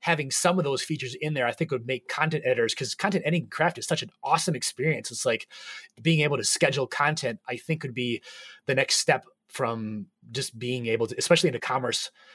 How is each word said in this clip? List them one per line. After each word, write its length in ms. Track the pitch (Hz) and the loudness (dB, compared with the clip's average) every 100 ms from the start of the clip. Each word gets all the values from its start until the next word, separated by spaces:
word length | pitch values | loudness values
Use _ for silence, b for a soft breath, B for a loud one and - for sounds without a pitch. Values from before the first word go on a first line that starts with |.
having 300 | 170 160 135 | 0 0 0
some 280 | - 175 185 | 2 4 4
of 60 | |
those 180 | 143 131 | 2 0
features 340 | - 160 123 - | -2 -4 -6 -6
in 180 | 151 | -4
there, 120 | 147 120 | 0 0
I 60 | |
think 200 | - 160 | 0 -2
would 140 | 127 117 | -2 -2
make 220 | 127 - | -4 -4
content 360 | - 160 156 127 | -2 0 2 2
editors, 280 | 120 117 | 2 2
'cause 200 | - 127 | 0 -6
content 300 | - 208 196 147 | -2 0 2 2
editing 180 | 170 | 0
in 60 | 113 | 0
Craft 280 | - 165 - | 0 0 0
is 80 | - | -2
such 160 | 160 | -2
an 80 | - _ | -4 _
awesome 320 | 135 160 175 131 | 0 0 2 -2
experience. 540 | - - 151 123 - | -2 -2 -2 -2 -4
It's 140 | 113 123 | -4 0
like 220 | 113 - B B B B - | -2 -4 B B B B -2
being 180 | 160 160 | 2 4
able 160 | 147 139 | 4 2
to 60 | |
schedule 420 | 104 - 147 135 127 | 0 4 4 4 0
content, 540 | - 147 156 127 110 - | 2 2 2 -2 -4 -8
I 80 | 123 | -6
think 260 | - 160 | -4 -4
would 120 | 135 | -4
be 280 | 117 123 110 - B B B - | -2 -2 -2 -6 B B B -2
the 80 | 131 | 0
next 200 | 135 - | 2 2
step 260 | - - - _ _ | 2 2 -2 _ _
from 580 | - 120 113 110 107 95 _ 117 | -4 -2 -2 -4 -8 -10 _ -10
just 260 | 120 131 113 | -6 -6 -6
being 280 | 123 127 117 | -4 -2 0
able 220 | 113 113 | 0 0
to, 80 | - | 0
especially 300 | - 170 165 | 4 6 4
in 80 | 123 | 0
a 40 | |
commerce 500 | - 135 120 - - - b | -2 -2 0 -2 -4 -12 b